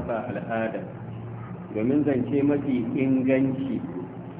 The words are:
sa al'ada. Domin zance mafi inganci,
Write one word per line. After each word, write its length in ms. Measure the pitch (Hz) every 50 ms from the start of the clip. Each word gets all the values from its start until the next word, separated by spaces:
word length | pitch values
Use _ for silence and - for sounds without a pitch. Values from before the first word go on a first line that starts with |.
| -
sa 260 | - 120 110 104 104
al'ada. 540 | 101 101 - - 113 113 110 113 - 101 90 - - - - - - - - - - - - - - - - -
Domin 340 | - 107 110 127 139 147 147
zance 320 | 147 135 123 - 117 139 143
mafi 460 | 139 143 143 143 135 135 127 117 113 120
inganci, 920 | - 139 131 135 131 131 127 131 131 131 135 131 - - - - 110 - - - - - - - - - - - - -